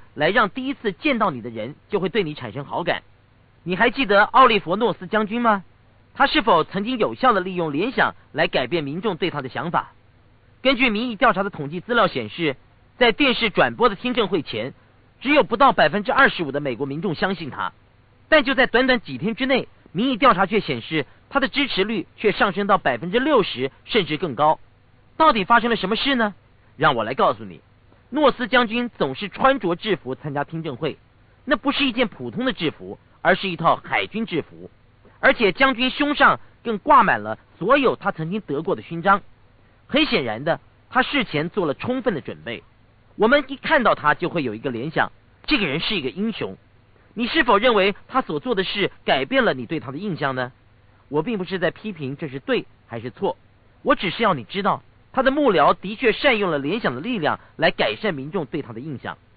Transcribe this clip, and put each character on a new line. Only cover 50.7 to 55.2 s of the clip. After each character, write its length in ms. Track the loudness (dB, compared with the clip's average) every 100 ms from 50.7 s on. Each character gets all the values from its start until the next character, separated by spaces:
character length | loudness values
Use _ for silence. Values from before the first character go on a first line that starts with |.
| _ _ _ -6
我 120 | -4
并 160 | -2 -4
不 60 |
是 160 | -6 -4
在 120 | -4
批 200 | -4 -10
评 240 | -8 -10 -8
这 140 | -10
是 100 | -8
对 260 | -4 -4 -4 -14 -14
还 120 | -12
是 100 | -12
错， 260 | -6 -6 -6 _ _ _ _
我 140 | -2 0
只 140 | -2
是 140 | 0
要 120 | 0 0
你 80 |
知 180 | -4 -4
道， 220 | -2 -2 -6 _ _
他 120 | -2